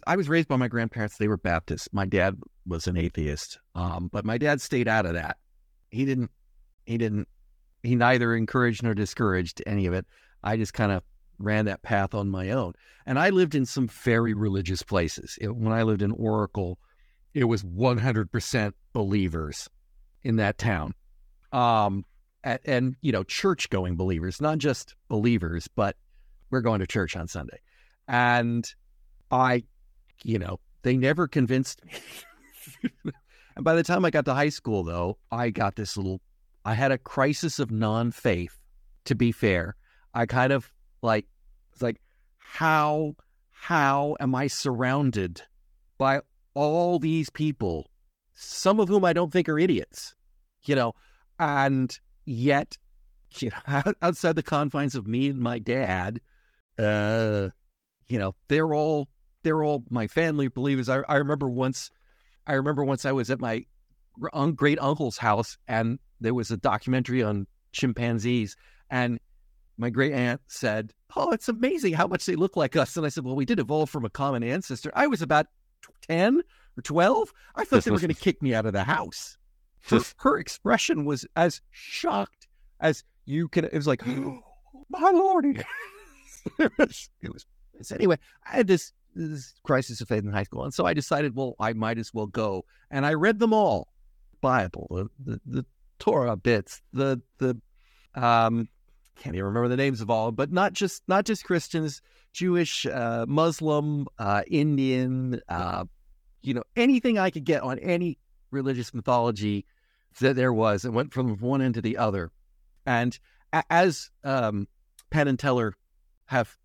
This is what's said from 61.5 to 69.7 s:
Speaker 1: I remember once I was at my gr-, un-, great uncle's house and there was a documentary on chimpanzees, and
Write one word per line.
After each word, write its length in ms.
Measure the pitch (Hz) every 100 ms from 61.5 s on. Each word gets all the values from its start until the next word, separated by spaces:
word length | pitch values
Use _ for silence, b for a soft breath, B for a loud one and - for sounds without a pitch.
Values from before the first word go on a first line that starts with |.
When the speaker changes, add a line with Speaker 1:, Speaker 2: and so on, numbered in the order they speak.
| 123 131 131 - _ _ _ _ _ -
Speaker 1:
I 60 |
remember 300 | 139 143 151
once 220 | 139 135 139
I 60 |
was 180 | 135 117
at 100 | 127
my 260 | 127 113 - _ _ _ _ -
gr-, 100 | -
un-, 200 | 151 143
great 260 | 147 147 147
uncle's 360 | 139 151 135 -
house 400 | 117 104 113 - -
and 320 | 113 113 131 _ -
there 140 | 113
was 180 | 123 113
a 60 | 107
documentary 640 | 139 104 - 127 123 127
on 240 | 107 104 95 _ _
chimpanzees, 840 | - 131 117 120 117 117 123 104 - b b b
and 300 | 127 123 117 _ _ _ _ _